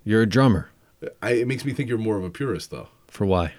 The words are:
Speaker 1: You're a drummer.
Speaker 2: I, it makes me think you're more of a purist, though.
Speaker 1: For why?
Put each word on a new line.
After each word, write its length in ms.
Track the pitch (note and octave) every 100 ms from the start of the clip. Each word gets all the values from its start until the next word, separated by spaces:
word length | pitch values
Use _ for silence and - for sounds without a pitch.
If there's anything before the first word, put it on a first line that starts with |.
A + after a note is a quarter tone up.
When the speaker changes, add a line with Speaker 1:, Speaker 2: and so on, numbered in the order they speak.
Speaker 1:
You're 180 | - G#2+
a 60 | A2+
drummer. 400 | A2 C3+ F#2+ - _ _ _ - -
Speaker 2:
I, 100 | G#2+
it 160 | A#2+ A#2+
makes 180 | C3 C#3
me 80 |
think 160 | B2 C#3
you're 80 | A#2
more 180 | A2 G#2
of 60 |
a 60 | F#2
purist, 400 | F2 C#3 F2 -
though. 200 | B1 A1 _ _
Speaker 1:
For 180 | - G2+
why? 280 | F#2 E2